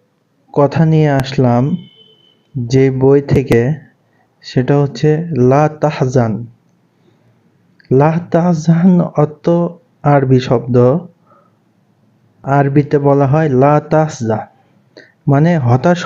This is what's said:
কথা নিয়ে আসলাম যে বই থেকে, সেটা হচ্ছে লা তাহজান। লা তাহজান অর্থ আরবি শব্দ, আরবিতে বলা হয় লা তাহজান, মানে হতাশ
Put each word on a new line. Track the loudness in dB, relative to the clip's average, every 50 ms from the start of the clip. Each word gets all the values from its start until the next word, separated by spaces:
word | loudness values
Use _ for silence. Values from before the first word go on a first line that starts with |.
| _ _ _ _ _ _ _ _ _ _ -2
কথা | 0 0 0 0 0 0
নিয়ে | 2 2 2 2 2
আসলাম | 0 -2 -4 -4 -2 0 0 2 2 0 0 -2 -4 -6 -8 -18 _ _ _ _ _ _ _ _ _ _ _ _ -10
যে | -10 -6 0 2 2 2 2
বই | 0 0 2 2 2 2
থেকে, | 2 0 -2 -2 -2 -2 -2 -2 -2 -2 -4 -6 -10 _ _ _ _ _ _ _ _ _ _ _ -20
সেটা | -6 -4 -4 -2 0 0 0
হচ্ছে | 0 -2 -4 -2 -2 0 0 -2 -4 -6 -2 0 2 2
লা | 2 2 0 0 -2 -4
তাহজান। | -4 -4 -2 -4 -6 -2 0 -2 -2 -2 -4 -8 -10 -14 -20 _ _ _ _ _ _ _ _ _ _ _ _ _ _ _ _ _ _ _ _ _ _ _ _ _ _ _
লা | 0 2 2 2 0 -2 -4 -2
তাহজান | -2 0 0 0 -2 0 0 0 0 2 4 2 2 2
অর্থ | 0 -2 -2 -2 -2 -2 -4 -6 -2 -2 0 0 -2 -6 -8 -14 _ _ _ _
আরবি | -2 0 2 2 2 2 0 0
শব্দ, | 2 0 -2 -4 -2 0 0 2 2 2 2 0 -6 -10 _ _ _ _ _ _ _ _ _ _ _ _ _ _ _ _ _ _ _ _ _ _ _ _ _ _ -6
আরবিতে | -2 0 0 0 2 0 0 0 0 -2 0
বলা | 2 2 2 2 2
হয় | 2 2 0 0 0
লা | 2 2 2 2 2 0
তাহজান, | 0 0 0 0 0 -2 -6 -8 -6 -4 -4 -6 -6 -14 _ _ _ _ _ _ _ _ _ -20 -20 _ _ _ _ 0
মানে | 2 2 2 2 0 0
হতাশ | 0 0 0 2 2 0 0 0 -2